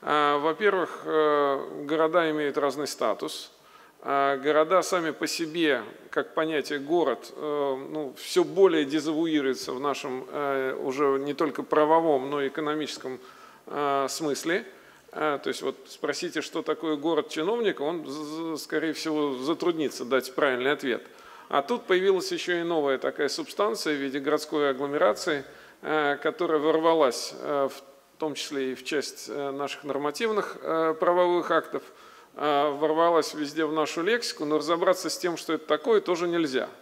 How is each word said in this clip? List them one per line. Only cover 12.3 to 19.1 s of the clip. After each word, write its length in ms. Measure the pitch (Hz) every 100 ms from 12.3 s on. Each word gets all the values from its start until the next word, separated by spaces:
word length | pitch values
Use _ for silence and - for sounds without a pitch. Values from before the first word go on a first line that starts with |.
| 147
и 60 | 139
экономическом, 680 | 139 151 151 147 - 131 127 - - - - -
э, 400 | 143 143 139 135
смысле. 560 | - 160 131 165 185 233 - - - _
Э, 260 | - 156 139
то 80 | 143
есть 120 | 131
вот 140 | 135 131 -
спросите, 540 | - 151 139 180 151
что 200 | - 170
такое 340 | 156 151 160 151
город 340 | 147 160 143
чиновника, 520 | - 160 233 220 160
он, 240 | 143 170 143
з-, 180 | 139
з-, 340 | 151 156 165 156
скорее 360 | - 160 156
всего, 400 | 151 165